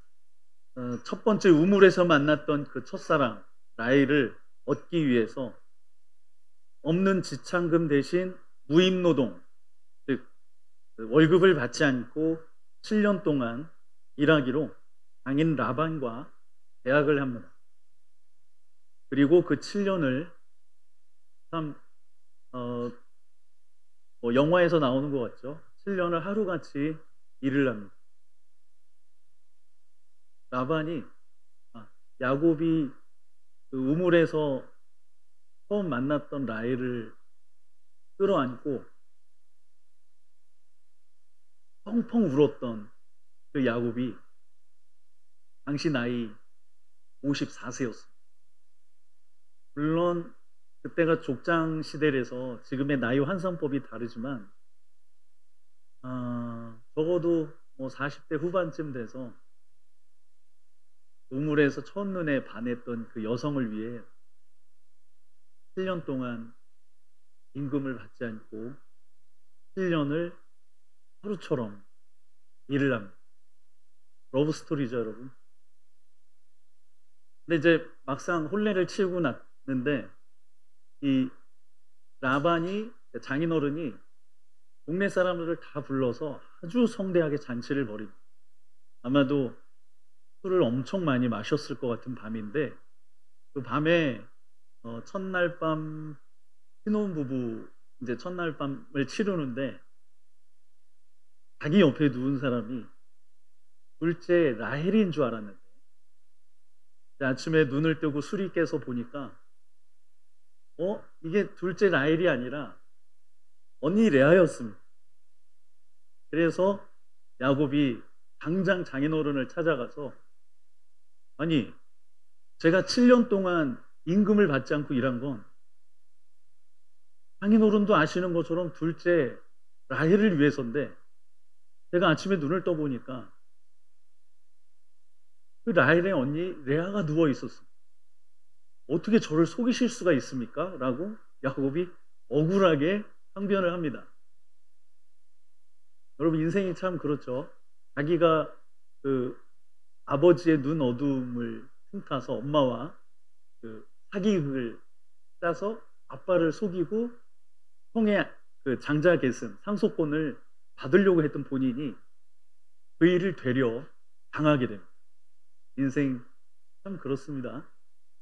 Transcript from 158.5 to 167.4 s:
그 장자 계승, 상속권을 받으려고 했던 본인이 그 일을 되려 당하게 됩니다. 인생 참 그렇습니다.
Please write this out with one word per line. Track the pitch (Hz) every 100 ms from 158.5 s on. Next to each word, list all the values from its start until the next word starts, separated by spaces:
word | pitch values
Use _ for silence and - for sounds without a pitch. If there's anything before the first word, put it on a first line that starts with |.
| -
그 | - 120
장자 | - 151 160 165
계승, | 131 120 117 -
상속권을 | - 208 214 170 156 151 156 - - - - -
받으려고 | 139 170 196 175
했던 | 151 151 139
본인이 | 135 131 120 147 101 - - - - - - - - - -
그 | 165
일을 | 180 190 165
되려 | 127 123 123 113 151 - - - -
당하게 | - 151 147 117
됩니다. | 101 - - - - - - - - - -
인생 | 135 131 139 123 120 - - - - -
참 | 196 190
그렇습니다. | 131 135 - 139